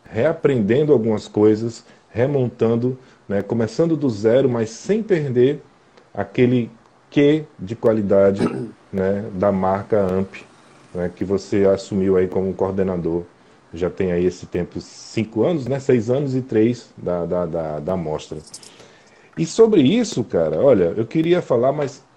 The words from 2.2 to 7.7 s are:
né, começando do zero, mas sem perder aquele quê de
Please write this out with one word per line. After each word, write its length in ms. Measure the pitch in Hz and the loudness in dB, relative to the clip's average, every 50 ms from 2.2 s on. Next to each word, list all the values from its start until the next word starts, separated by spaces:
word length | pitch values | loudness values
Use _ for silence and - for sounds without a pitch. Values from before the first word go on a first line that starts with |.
| 123 143 143 139 127 113 - - 117 113 117 117 120 127 131 131 - - _ _ _ | 0 0 0 0 -2 -2 -2 0 0 0 0 0 0 -2 -4 -6 -12 -20 _ _ _
né, 140 | - 101 101 | -4 -4 -4
começando 540 | 104 - 117 113 113 110 - - 165 170 165 | -2 -2 -2 -2 -2 -2 -2 -2 0 0 0
do 140 | 143 147 131 | 0 -2 -2
zero, 400 | 110 101 104 110 117 135 135 127 | -2 0 2 2 4 4 2 2
mas 200 | 120 117 113 110 | 0 -2 -4 -6
sem 320 | - - - - 196 226 | -8 -8 -4 -4 -2 -2
perder 600 | 208 - 196 160 147 135 117 123 123 139 151 160 - _ _ _ _ _ _ - _ _ - | -2 -2 -2 -2 -2 -2 0 2 2 2 2 -2 -8 _ _ _ _ _ _ -20 _ _ -10
aquele 560 | - 98 - - - 127 123 127 123 113 110 - - _ _ _ _ _ _ | -10 -8 -4 0 2 2 2 2 0 -2 -4 -10 -18 _ _ _ _ _ _
quê 360 | - 147 143 143 151 156 151 - _ - | 0 2 4 4 4 2 -2 -8 _ -14
de 160 | 92 92 | -12 -12